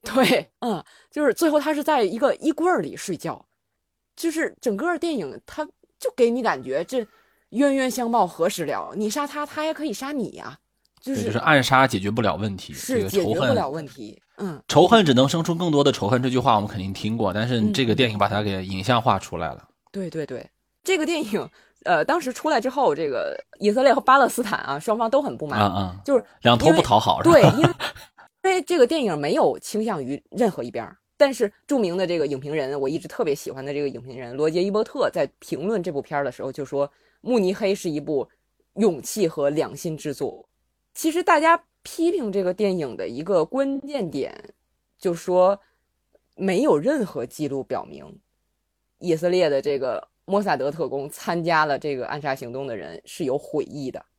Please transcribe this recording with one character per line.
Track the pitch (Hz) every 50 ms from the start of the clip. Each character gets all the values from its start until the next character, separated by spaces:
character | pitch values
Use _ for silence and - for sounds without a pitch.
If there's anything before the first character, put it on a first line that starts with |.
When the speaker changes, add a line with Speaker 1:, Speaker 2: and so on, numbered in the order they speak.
Speaker 1:
对， | - - 214 262 247 185 254 175 - _ _ _
嗯， | - 240 208 160 - - _ _ _ _
就 | _ 294 302
是 | 269 -
最 | - 339 320
后 | 294 302
他 | 277 302 311
是 | 294
在 | 277 - 302 277 233
一 | 185 196
个 | 226 277 247 185
衣 | - - 294
柜 | 311 - 320 359
儿 | 359 262
里 | 165 139 90
睡 | - - - 175
觉， | - - 165 135 - - _ _ _ _ _ _ _ _ _ _ _ _ _ _
就 | - - 330
是 | 285 320 302 - - _
整 | - 247 208
个 | 190 277 349 349
电 | 302 - 339 311
影 | 240 160 135 110 - _
他 | - - - 302 359 _ _ _ _ _ _
就 | - 523 -
给 | - 240 233
你 | 233 254 233
感 | 214 160 131
觉 | 123 131 131 147 175
这 | - 254 254 220 _ _ _ _ _ _ _ _ _
冤 | - 226 285 285 269
冤 | 269 262 254
相 | - 254 240 233
报 | 233 233 190
何 | 175 - - 165
时 | 185 - - 165
了， | 139 123 101 78 - -
你 | 185 214 214
杀 | 214 302 285
他， | 285 285 302 294
他 | 294 - 311 302
也 | 320 311
可 | 302 302
以 | 302
杀 | 202 - 262 277
你 | 302 277 208 143
呀， | - - - 117 135 _ _ _ _ _ _ _ _ _
就 | _ 254 269
是 | 247
Speaker 2:
对， | 101
就 | -
是 | 107 -
暗 | - 160 151 139
杀 | 123 - 135 131 135
解 | 127 - 98
决 | 95 101
不 | 107 123
了 | 113 98 78
问 | 82 104 107 98
题， | 87 - - -
Speaker 1:
是 | 65 - - 262
Speaker 2:
这 | 233 196
个 | 190
仇 | 190
恨 | 196 175
Speaker 1:
解 | 202 -
决 | 175 -
不 | - -
了 | 220 170 131
问 | 143 165 151
题， | 135 127 139 113 107 - _ _ _ _
嗯。 | - 202 190 151 - _ -
Speaker 2:
仇 | - 147 170
恨 | 175 233 226 196
只 | 151 131
能 | 127 131
生 | 139 - 165 160
出 | 180 170
更 | 165 180 170
多 | 151 143 143
的 | 139
仇 | 131 - -
恨， | 101 123 123 127
这 | 131
句 | 123 127
话 | 120 135 117
我 | 104
们 | 101 107
肯 | - 101
定 | 92 98 95
听 | - - 107 113
过， | 117 110 95 87
但 | 104 113
是 | 123 127 113 107 107
这 | 208 135 131
个 | 113 104
电 | - 131 117
影 | 107
把 | 98 101 101
它 | 101 104
给 | 107 104 98 95 92
影 | 92 98 92
像 | 95 117 127 120
化 | 113 131 104 95
出 | - - -
来 | 85 82 73
了。 | 65 -
Speaker 1:
嗯。 | - _ _ _ _ _
对， | - 196 190 165
对， | - 160 147
对， | - 131 117 - - _ _ _ _ _ _
这 | _ - 381
个 | 320 311
电 | 311 349 302
影， | 294 208 202 185 123 - _ _ _ _ _ _ _
呃， | - 180 156 151
当 | - 294 349
时 | - 254
出 | 247 - - 302
来 | 311 240
之 | 220 254
后， | 254 285 262 190 147
这 | 156 165 143
个 | 127 110 78 71 - - - _ - _
以 | - 208
色 | 208 262 262
列 | 277 240
和 | 277
巴 | - - 262
勒 | 277 254 269
斯 | - -
坦 | 240 202 175 -
啊， | - - 139 147
双 | - 240 214
方 | 226 233 226
都 | 247 277
很 | 294 262 127
不 | 113 156
满， | 147 135 117
Speaker 2:
啊， | 104
啊。 | 101 85 98 95 92 90 95 -
Speaker 1:
就 | - 277
是 | 240 - _ _ _ -
Speaker 2:
两 | 120 120
头 | 120 131 160
不 | 311 320
讨 | - - -
好， | - - - - - -
Speaker 1:
因 | 339
为， | 339 -
Speaker 2:
是 | -
吧？ | -
Speaker 1:
对， | - 262
因 | -
为， | - 349 - - - - - - - _ - - _ _ _ -
因 | 381 370
为 | 370
这 | 277 - 349
个 | 330 240
电 | 240 320 320 254
影 | 202 165
没 | 151 143 147 208
有 | 311 254 156 127 -
倾 | - - - 214 220
向 | 233 202 156 135
于 | 123 143 - _ _
任 | - 196 240 208
何 | - - 120
一 | -
边 | - 117 110
儿， | - - _ _ _ _
但 | _ 285 277 254
是 | - 240 202 _ _ _
著 | - 285
名 | 262 214 175 170
的 | 185 190
这 | 170 175
个 | 165 143
影 | 143 143 127
评 | 135 143 151
人， | 156 135 131 143 143
我 | 135
一 | 135 151
直 | 151 -
特 | - - - -
别 | 156 139
喜 | - - -
欢 | 127 135 131
的 | 143 143
这 | 147
个 | 147 139
影 | 123 117
评 | 120 131 123
人 | 123 127 120 123
罗 | 135 151 160
杰· | 160 180 180
伊 | 202
伯 | 196 214
特 | 233 - - 190 156 131
在 | - 175 147 135 _ _
评 | - - 165 127 156
论 | 196 226 196 170
这 | 185
部 | 147 139
片 | 120 - 156
儿 | 143 143
的 | 135
时 | - -
候 | - 135
就 | 131 - 139
说， | - - 139 143 143 _ _ _ _ _ _
慕 | - 208 254
尼 | 233 190 180 196
黑 | 190 226 190 202
是 | - - 180
一 | 151 151
部 | 143 156 156 135 117 _ _ _ _ _ _ _ _ _ _
勇 | 196 220 208 170 131
气 | - - - 220 196
和 | 160 160 160 143 143
良 | 151 156 143 104 -
心 | 143 - 175 156
之 | 147 - 156 135
作。 | - 135 113 - - - _ _ _ _ _ _ _ _ _ _
其 | - - 320
实 | 302 349
大 | - - 339 302
家 | 311 320 339 339 _ _ _ _ _
批 | - - - - 349
评 | 381 370 254 208
这 | 185 202
个 | 185 180 180
电 | 190 214 202 185
影 | 175 151 127 107
的 | - 92
一 | 85 117 127
个 | 160 180 202 175 156
关 | - - 262 277 277 269 269
键 | 277 277 294 277 202 160
点， | 139 139 123 - - - - - - _ _ _ _ _ _ _ _
就 | _ - 190 170
说 | 165 - - 180 180 180 190 202 202 _ _ _ _ _ _ _ _ _ _ _ _ _ _ _
没 | - 190 196 180 190
有 | 277 302 185
任 | 147 151 247 311 294 214
何 | 170 - 143 117
记 | 127 - - 151
录 | 139 139 135 127
表 | _ 127 101 -
明 | - 71 71 71 76 - - _ _ _ _ _ _ _ _ _ _ _ _ _ _ _ _
以 | - 175 160
色 | 156 165
列 | 175 180 185 175 156
的 | 139 135
这 | 135 143 143
个 | 131 131 123 110 85 - _ _ _ _
摩 | - 190 202
萨 | 208 190 156
德 | 127 127 143
特 | 147 160 160
工 | 127 127 139 139 151
参 | - - - - 175 170 165
加 | 170 165 156 156
了 | 151 139
这 | 131 - 151 139
个 | 127 120
暗 | - 143 151
杀 | 143 143 135
行 | 135 131 117 120
动 | 131 139
的 | 135 117
人 | 98 78 76 82 - _
是 | - - - -
有 | 131 127
悔 | 147 - - - 151 -
意 | - - 147 135 127
的 | - - - _ _